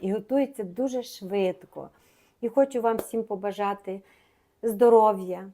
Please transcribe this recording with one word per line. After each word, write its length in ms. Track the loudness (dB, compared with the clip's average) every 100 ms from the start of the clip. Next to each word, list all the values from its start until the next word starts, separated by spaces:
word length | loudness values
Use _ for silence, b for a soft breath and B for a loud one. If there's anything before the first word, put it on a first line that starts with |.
і 120 | -4
готується 520 | -4 -2 -2 -2 -4
дуже 380 | -10 -4 -4 -4
швидко. 880 | -10 -12 -6 -2 -2 -2 -12 -16 -18 b b b b b
І 80 | -4
хочу 320 | 2 2 2
вам 160 | -2 -2
всім 280 | -4 -6
побажати 800 | -6 -6 -6 -4 -4 -4 -8 -12 b b b b b b
здоров'я 920 | -4 4 6 8 6 2 -4 -10 -12